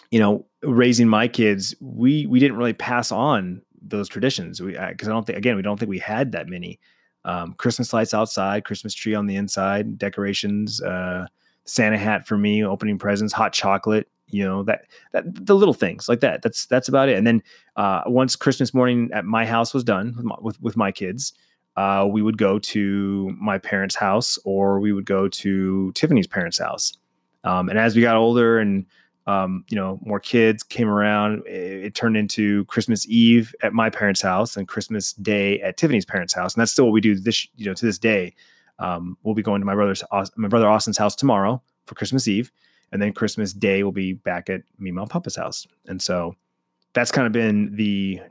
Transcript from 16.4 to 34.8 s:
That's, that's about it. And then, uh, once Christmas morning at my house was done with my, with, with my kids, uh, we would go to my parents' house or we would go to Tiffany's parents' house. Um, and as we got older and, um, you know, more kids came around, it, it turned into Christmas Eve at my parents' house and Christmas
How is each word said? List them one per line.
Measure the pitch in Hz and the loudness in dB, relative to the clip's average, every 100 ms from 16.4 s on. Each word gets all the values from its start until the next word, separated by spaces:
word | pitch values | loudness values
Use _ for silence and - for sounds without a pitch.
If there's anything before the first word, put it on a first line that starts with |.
That's, | 110 - - | -4 -4 0
that's | 123 - | 0 2
about | 135 135 | 2 4
it. | 98 | 4
And | 113 | 4
then, | 117 - - _ - | 2 0 -18 _ -2
uh, | 101 92 - | 0 0 2
once | 123 131 - | 2 2 0
Christmas | 143 127 123 | 0 2 2
morning | 127 123 120 117 | 2 2 2 0
at | 107 95 | -4 -2
my | 113 113 | 0 2
house | 117 117 | 0 0
was | 135 | -2
done | 117 95 117 120 | 0 0 -2 -6
with | 117 | -6
my, | - | -6
with, | 110 - | -8 -6
with | 117 113 | -4 -2
my | 98 | -2
kids, | - 92 120 - - _ _ _ - | -2 -8 -6 -10 -12 _ _ _ -2
uh, | 98 98 101 | 0 2 0
we | 107 | 0
would | 107 107 | 0 2
go | 98 104 | 2 0
to | - 107 98 101 98 98 95 - | -2 -2 0 -2 -2 -2 -4 -6
my | 104 98 | -4 -4
parents' | - 98 98 - | -4 -4 -2 -2
house | 101 107 - - 98 | 0 0 0 -4 -2
or | 98 98 98 | 0 2 2
we | 104 | 0
would | 98 98 | -2 -2
go | 98 95 | 0 0
to | - 98 95 95 95 95 | -2 -2 -2 0 -2 -4
Tiffany's | - 156 123 87 | -2 2 2 2
parents' | 95 85 - | -4 -4 -4
house. | - - - - _ _ _ _ | -4 -4 -6 -8 _ _ _ _
Um, | 92 92 92 | -2 -2 0
and | 104 | 2
as | 113 110 | 4 4
we | |
got | 117 113 | 6 6
older | 117 120 117 113 | 4 6 4 4
and, | 104 98 - _ _ _ - | 2 0 -4 _ _ _ -2
um, | 98 95 92 - | -2 -2 -4 -6
you | 104 | -4
know, | 95 95 | -4 -6
more | 107 101 | -6 -6
kids | - 120 113 107 | 0 4 4 2
came | - - 110 | -4 -2 0
around, | 104 104 104 104 107 - | 2 2 2 0 -2 -8
it, | 92 90 95 98 | -8 -8 -8 -10
it | - | -2
turned | 117 110 | 0 0
into | 104 - 104 101 98 | 0 0 2 2 0
Christmas | 117 113 107 - | -2 0 -2 2
Eve | 117 117 117 113 - | 4 6 6 2 -2
at | 107 | -2
my | 113 110 | 0 0
parents' | - 101 92 | 0 0 0
house | 95 92 117 101 | 0 0 -2 -4
and | 95 | -8
Christmas | 107 | -8